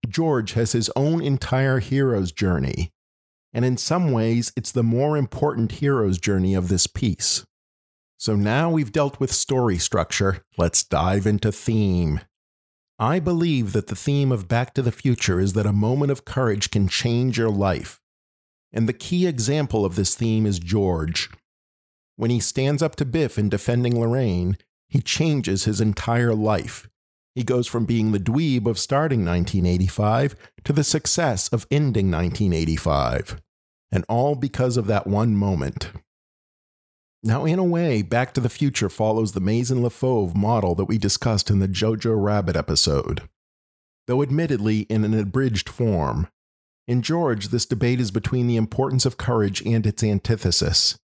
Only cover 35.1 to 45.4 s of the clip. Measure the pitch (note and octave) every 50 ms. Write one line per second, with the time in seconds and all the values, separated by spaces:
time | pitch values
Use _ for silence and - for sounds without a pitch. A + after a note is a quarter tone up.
35.1 | G2+ G#2 A2 A#2 G#2+ G2+ G2+ G2+ F#2+ D#2 C2+ C#2 - - - - - - _ _
36.1 | _ _ _ _ _ _ _ _ _ _ _ _ _ _ _ _ _ _ _ _
37.1 | _ _ - A2 A2 C3+ - D#3+ E3 F#3 F#3+ F3+ F3 E3+ F3 E3 B2+ G#2+ G2+ G2
38.1 | A#2 A#2 B2+ - - C3+ A#2+ A#2 - - D3 C#3 B2+ - A2 F#2+ - - A2 A2
39.1 | A2 A2 A2+ G#2 - G#2 F#2 G2+ A2 A#2 B2 A#2 C3 B2+ A#2+ A#2+ - - - B2+
40.1 | B2+ A2+ G2+ F2 E2+ G2+ G2 G#2+ A#2+ A2+ G2 F2+ E2+ E2+ G2 E2+ A2 A2 G2 G2+
41.1 | - - - A#2+ A2+ G2+ - - G#2 G2 G2 F#2+ F#2+ F#2+ G#2+ A2 A2+ G#2+ - A#2
42.1 | A2+ G#2+ G2 G#2 G#2 G#2 G2 E2+ E2+ E2 D2 - E2 - - - C#2+ C#2 - -
43.1 | - - - - _ _ _ _ _ _ _ _ _ _ _ _ _ _ _ -
44.1 | B2 B2+ C#3+ C3+ C3 D3+ E3+ D#3+ C#3+ A2 G2+ A2 G#2+ G#2+ G#2+ _ G#2+ A2 G#2+ G#2
45.1 | A2 A2 G#2 G2 F2+ C3